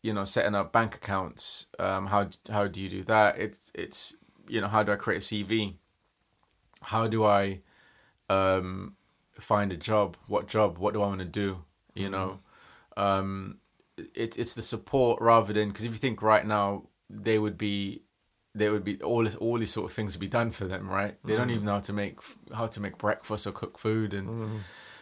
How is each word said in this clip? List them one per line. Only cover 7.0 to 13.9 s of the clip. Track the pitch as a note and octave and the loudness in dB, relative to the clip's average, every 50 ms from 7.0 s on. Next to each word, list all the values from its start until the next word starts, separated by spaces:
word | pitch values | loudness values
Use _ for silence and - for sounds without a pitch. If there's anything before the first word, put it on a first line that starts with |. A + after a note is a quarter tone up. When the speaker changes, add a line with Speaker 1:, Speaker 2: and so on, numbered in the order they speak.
| A2+ | 0
Speaker 1:
do | A2 A2 A2+ G#2+ | 2 2 4 6
I, | G#2+ G2+ G2+ G2 G2 G2 - - _ _ _ _ _ _ _ _ _ _ _ _ _ | 6 6 6 4 2 -2 -8 -12 _ _ _ _ _ _ _ _ _ _ _ _ _
um, | G2 G2 F#2+ F#2+ F#2+ F#2+ F#2 F#2 F#2 F#2+ F#2+ - G2+ _ _ _ _ _ _ _ _ | 2 4 4 4 4 2 0 -4 -8 -8 -10 -12 -14 _ _ _ _ _ _ _ _
find | - - - A2 G#2 G2+ G2 | -20 -2 0 2 2 2 0
a | F2+ | -4
job? | D#2+ - - A2 G#2+ G2+ F2+ E2 - - | -6 -2 2 2 2 2 2 -2 -12 -10
What | - G#2 G#2 G#2 | -2 -2 -2 -2
job? | - - A2 G#2+ G2 E2+ | 0 2 2 2 2 2
What | F2 F#2 G#2 G#2 | 0 -2 -2 0
do | G#2+ | 2
I | G2+ | 0
wanna | G2+ G2 F#2 F#2 | 0 0 -4 -6
do? | F2 E2 G#2 G2+ G2 F#2+ F2+ E2 _ _ _ _ _ _ | -6 -4 -2 -2 -2 -4 -6 -10 _ _ _ _ _ _
You | F#2+ G2 G2 | -8 -6 -4
Speaker 2:
Mm-hmm. | G2 | -4
Speaker 1:
know, | F#2+ F#2+ F#2 F#2+ G2 _ _ _ - - - - - _ _ - | -4 -4 -4 -6 -10 _ _ _ -20 -20 -20 -20 -20 _ _ -4
um, | - G2+ G2+ G2 G2 G2 G2 G2 G2 F#2+ F#2+ F#2 - _ _ _ _ _ _ | 0 2 2 4 2 2 -2 -4 -6 -8 -10 -12 -16 _ _ _ _ _ _